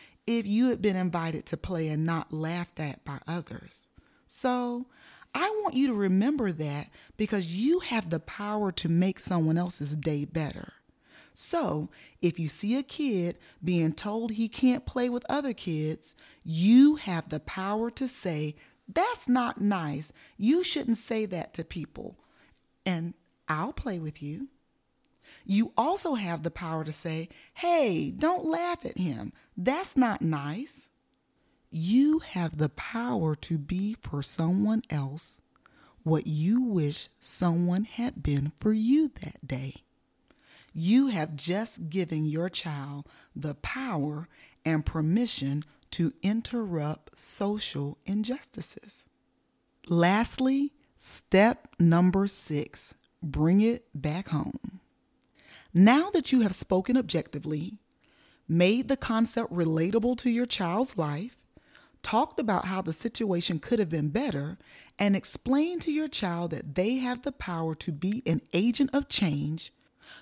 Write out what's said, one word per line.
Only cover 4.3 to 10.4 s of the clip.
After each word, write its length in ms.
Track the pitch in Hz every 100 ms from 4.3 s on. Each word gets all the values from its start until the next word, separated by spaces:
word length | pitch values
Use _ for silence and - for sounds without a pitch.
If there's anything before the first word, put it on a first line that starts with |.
| - 254 247 240 240 254 _ - - - -
I 140 | 381 427
want 140 | 403 254
you 120 | 269
to 60 |
remember 600 | 214 196 185 233 294 208
that 360 | 156 151 143 - - - -
because 300 | 214 208 170
you 340 | 175 254 349
have 280 | - 233 170
the 120 | 160
power 500 | - - 208 214 202
to 180 | 175 160
make 300 | 165 185 -
someone 380 | - 175 160 165
else's 400 | 180 - 143 151
day 260 | 151 147
better." 500 | 147 160